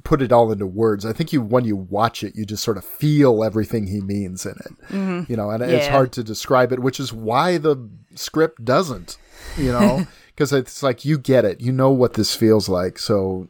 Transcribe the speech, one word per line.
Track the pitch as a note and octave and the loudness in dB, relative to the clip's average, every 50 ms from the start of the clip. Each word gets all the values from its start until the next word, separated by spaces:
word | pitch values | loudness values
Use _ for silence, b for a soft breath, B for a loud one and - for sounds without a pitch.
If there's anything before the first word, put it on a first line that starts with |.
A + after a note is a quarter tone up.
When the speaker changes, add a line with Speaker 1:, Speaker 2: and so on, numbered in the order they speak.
Speaker 1:
put | - - D#3+ C3+ | -2 0 0 0
it | C3 G#2+ | 4 4
all | A#2+ A#2+ A#2 A2 | 6 6 6 4
into | G#2+ G2 G2+ | 2 -2 -4
words. | F#2 F#2 G#2+ A2+ A2 G#2 G2 G#2 | -4 -2 0 0 2 0 0 -4
I | A2 | -6
think | G#2+ - D#3+ - | -4 -4 -4 -2
you, | E3 C3+ | -2 -2
when | A2+ G2+ A#2+ B2+ B2 | 0 2 0 0 0
you | A2 G#2 | 0 -2
watch | F#2+ F#2+ F2+ G2 G2+ A2+ A#2 - - A2 | -4 -4 -6 -2 0 0 -2 -2 -6 -10
it, | G2 - | -10 -8
you | G#2+ G#2+ | -10 -8
just | G2 G#2+ - - | -8 -8 -4 -4
sort | A#2 G2+ | -4 -4
of | F#2+ - | -4 -8
feel | - - - D3 D3+ D3+ D3 C#3 B2+ A2+ G#2+ A2 | -14 -8 -2 0 2 4 6 6 6 4 4 0
everything | G#2+ G2+ A2 G#2 - - A2+ G#2 | 0 0 -2 -2 -2 -4 -4 -4
he | F#2 G2+ G#2 | -4 -4 -6
means | G2 G2 G2+ G2+ G2 F2+ F#2 F2+ - | -4 -4 -4 -4 -6 -6 -10 -10 -10
in | G2 | -12
it. | - - - - - - - - | -12 -14 -16 -20 -20 -20 -14 -8
Speaker 2:
Mm-hmm. | F#3+ G3 F#3+ F#3+ F3 F3 E3 - | -6 -4 -4 -4 -4 -6 -6 -6
Speaker 1:
You | A#2+ | -6
know, | A2 G#2 G#2 | -4 -4 -4
and | A2 A2+ | -4 -4
it's | B2 - - B2 C#3+ | 0 0 0 0 2
Speaker 2:
Yeah. | C#3+ | 2
Speaker 1:
hard | C#3 C3+ C3 B2 | 2 2 2 2
to | - B2+ A#2 | -2 -8 -8
describe | G#2+ G#2+ - - - C#3 B2+ B2+ A#2+ | -8 -10 -10 -2 2 2 4 4 2
it, | B2+ B2+ | 0 -2
which | B2 C3+ - - | -2 -2 -2 -4
is | C3+ A2+ | -8 -8
why | A2 A2 A2 G#2+ A#2 C#3 E3 F#3 F3+ D#3+ | -10 -8 -4 -2 0 0 2 2 0 2
the | D3 D#3 C#3+ C3 A#2+ G#2+ G#2+ - - _ - | 2 0 0 0 -4 -12 -18 -20 -20 _ -16
script | - - - - D#3 D#3+ D#3 - - A#2 | -14 -14 -6 0 0 0 0 -2 -6 -2
doesn't, | B2 B2+ E3+ F#3+ D3+ A#2 F#2 F2 - - - B B B B B B B | 0 0 0 0 -2 -6 -10 -12 -16 -18 -20 B B B B B B B
you | - C3+ B2 | -4 -2 0
know, | B2 B2 G3+ - C3 F#3+ E3 - - _ | 2 4 4 4 4 0 -2 -6 -10 _
Speaker 2:
<laughs> | _ _ _ | _ _ _
Speaker 1:
'cause | - D3 - | -2 0 2
it's | C#3+ C3+ B2+ - - - | 2 0 0 -4 -8 -4
like, | C#3 C3 A#2+ - - | -2 -2 -2 -2 -2
you | C#3+ D#3 C#3 | -2 -2 0
get | - - C3 A#2+ G#2+ | 2 4 4 4 4
it. | G2 F2 - | 2 0 -2
You | A2+ B2+ | -2 -2
know | C3 C3 C3+ C3+ | 0 4 4 4
what | C3+ B2 B2 A2+ - | 6 4 4 2 2
this | A2 G2+ - - | 0 0 0 0
feels | - A2+ A2 A2 G#2+ G2 G2+ | 2 4 6 6 4 4 0
like. | F#2 F2+ F2+ F#2 - - | -2 -2 -2 -4 -6 -6
So, | - - G#2+ G2 F#2+ F#2+ F#2 F#2 F2+ - | -2 -2 0 0 0 -2 -4 -6 -8 -8